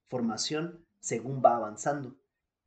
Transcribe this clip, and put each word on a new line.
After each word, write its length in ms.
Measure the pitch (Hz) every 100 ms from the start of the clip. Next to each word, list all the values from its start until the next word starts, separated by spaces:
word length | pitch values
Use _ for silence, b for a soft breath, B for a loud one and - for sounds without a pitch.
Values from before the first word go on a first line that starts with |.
| _
formación 760 | 123 113 110 - 151 170 - - _
según 440 | - 117 120 135 -
va 100 | 120
avanzando. 640 | 107 107 - 143 123 - _ _ _ _